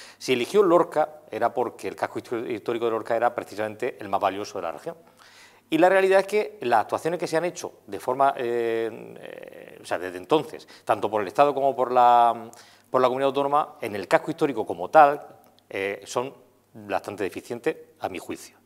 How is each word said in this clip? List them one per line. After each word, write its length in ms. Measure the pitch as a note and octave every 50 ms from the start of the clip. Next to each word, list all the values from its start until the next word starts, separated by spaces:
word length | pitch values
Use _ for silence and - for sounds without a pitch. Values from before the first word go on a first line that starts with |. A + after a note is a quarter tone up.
| - - - _
Si 140 | - - B2+
eligió 280 | A#2+ A#2+ - - G#3 G#3
Lorca, 560 | E3+ E3+ E3+ E3 - - D3 D#3 - - - - -
era 240 | G#2+ A2 A#2 A#2 -
porque 320 | B2+ A#2+ A2 - - -
el 80 | F#2+ F2
casco 240 | - - - - A2+
histo-, 320 | - - B2 A2+ - -
histórico 360 | A2+ G2+ - - A#2 A2+ A#2
de 40 | A2+
Lorca 240 | A2+ A2 G#2+ - A#2
era 180 | A2+ A#2 B2 -
precisamente 640 | A2+ - - G2 G2+ G#2+ A2 G#2 - B2 C3+ - -
el 80 | G#2+ G2
más 120 | F#2+ F#2
valioso 380 | G2+ F#2+ F#2+ G2+ G#2 - - G2
de 40 | F2
la 100 | E2 D2+
región. 240 | D2+ - E3 E3+ - - - _ _ - - - - - - _ _ _ _
Y 80 | D#3+ D#3
la 100 | F3 F#3
realidad 320 | F#3+ F#3+ F#3+ F#3+ F#3+ G3
es 60 | F#3+
que 320 | F#3+ G#3 G#3+ G#3+ - - - C3
las 180 | A#2+ A#2+ G#2+
actuaciones 400 | G#2 - A#2 - - D#3+ F3 E3
que 80 | F3 C#3+
se 80 | D#3+
han 80 | D#3+ E3+
hecho 300 | F3+ F3 - - F2+ - _ _
de 140 | - G2 F2+
forma, 340 | - B2 C3 C#3 C#3 C#3 -
eh, 800 | - B2 A#2 A#2+ A#2+ A#2 A2+ A2+ A2+ A2+ A2 A2 B2 A#2 A2+ A#2 -
eh, 580 | - - G1+ - - - - - - - - - -
o 20 |
sea, 160 | - G2+ E2
desde 180 | F2 F#2 F2 F2+
entonces, 480 | F#2 - D3+ D#3 - - - - - - - - _
tanto 240 | - A#2 G#2 A#2 G#2
por 140 | G#2 G#2 G2+
el 60 | F2
Estado 260 | - - C#3+ D3 C3
como 220 | C3+ C#3 C#3 A#2+
por 160 | A#2+ B2+ A#2+ B2+
la, 580 | B2 B2 A#2+ B2 A#2+ A#2+ A#2+ A2+ A#2 A2 A#2 - - - - - _ _ _
por 100 | - B2+
la 60 | B2+
comunidad 220 | B2 B2 C3+ C#3 C#3
autónoma, 480 | C3 C#3+ C#3 C#3+ C#3+ D3 - - - -
en 140 | A#2+ A2+ G2+
el 140 | G2+ - -
casco 240 | E3 D#3 - - D3
histórico 340 | - D#3+ C#3+ B2 G#2+ G#2
como 240 | - G2 E2+ F2+ F2+
tal, 340 | - D#3 D3 C#3+ D3 D3 - - - - _ _ _ _ _ _
eh, 320 | - G2 F#2+ G2 G2+ - -
son 360 | - - B2 B2 C#3 - - _ _ _ _ _ _ _
bastante 480 | A2+ G#2 G2+ G2 F2 - G#2+ G2+ F#2 G2+
deficientes, 540 | F2 - F#2 - - A#2+ A#2 - D#3 D#3+ - - - _ _
a 80 | - G2
mi 100 | F#2+ E2+
juicio. 380 | - - F2+ - - - _ _ _